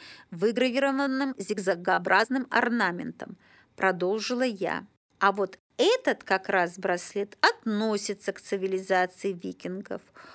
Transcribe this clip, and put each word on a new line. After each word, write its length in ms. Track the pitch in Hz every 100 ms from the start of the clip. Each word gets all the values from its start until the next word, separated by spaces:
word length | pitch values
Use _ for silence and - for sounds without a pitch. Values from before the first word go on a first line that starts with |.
| - - -
выгравированным 1040 | 170 208 240 254 240 277 269 277 262 269 -
зигзагообразным 1080 | 185 214 185 175 180 180 180 185 220 262 262
орнаментом, 880 | 233 233 233 190 175 165 - - 180 _ - _
продолжила 680 | - 190 180 180 214 208 247
я. 440 | 254 196 185 80 - _ _ _
А 140 | 196
вот 260 | 196 190 - _ -
этот 460 | 320 508 302 208
как 260 | - 190 190
раз 280 | 196 175 175
браслет 600 | 190 175 - 202 202 -
относится 920 | - 453 226 208 220 208 208 202 -
к 60 | 190
цивилизации 880 | - 196 190 190 190 185 180 - 196
викингов. 680 | 180 185 - 180 185 196 - - - -